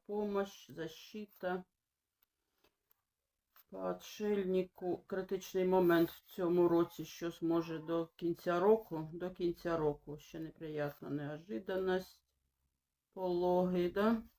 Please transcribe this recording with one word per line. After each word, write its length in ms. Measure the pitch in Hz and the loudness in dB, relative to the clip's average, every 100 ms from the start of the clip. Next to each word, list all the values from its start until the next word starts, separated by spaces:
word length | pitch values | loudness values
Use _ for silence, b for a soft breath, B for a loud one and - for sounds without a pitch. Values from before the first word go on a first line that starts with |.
| - | -8
помощь, 680 | 208 208 196 196 - - | -4 -2 -2 -4 -8 -16
защита. 920 | 170 165 - - 214 208 - 180 185 - _ _ _ _ _ _ _ _ _ _ _ _ _ _ _ _ _ _ _ _ | -10 -10 -10 -14 -14 -14 -8 -6 -6 -8 _ _ _ _ _ _ _ _ _ _ _ _ _ _ _ _ _ _ _ _
По 80 | 190 | -8
отшельнику 1200 | 185 180 - - 208 202 185 185 185 - 180 170 - | -6 -6 -8 -6 0 0 2 0 -2 -6 -4 -4 -4
критичний 580 | 190 185 190 - 190 185 | -6 -4 -4 -4 0 4
момент 440 | 185 175 170 170 | 6 6 6 4
в 120 | - | -2
цьому 460 | - - 175 175 175 | -14 -4 2 4 6
році, 380 | 170 165 - 160 | 6 2 -2 -12
що 260 | - 170 | -8 -8
зможе 480 | - 165 165 165 160 | -4 0 2 0 -6
до 280 | 160 165 165 - | -4 -4 -4 -4
кінця 440 | 170 165 180 175 | -4 -2 -2 2
року, 500 | 196 220 - 160 156 | 6 4 2 -8 -8
до 180 | 170 180 | -8 -8
кінця 460 | 185 175 165 175 165 | -2 -2 -2 -2 0
року, 400 | 151 147 - 147 | 0 -2 -6 -14
ще 220 | - 160 | -12 -12
неприятна 680 | 160 - 156 151 147 - - | -12 -10 -10 -4 -6 -6 -6
неожиданность, 1120 | 143 147 151 180 214 190 190 185 185 185 - _ _ _ _ _ _ _ _ _ | -6 -6 -10 -10 -10 -4 -2 0 0 -2 -14 _ _ _ _ _ _ _ _ _
пологи, 760 | 190 185 175 180 180 180 180 175 | -6 -2 2 4 4 4 2 0
да? 340 | 196 214 226 - | 2 2 2 -2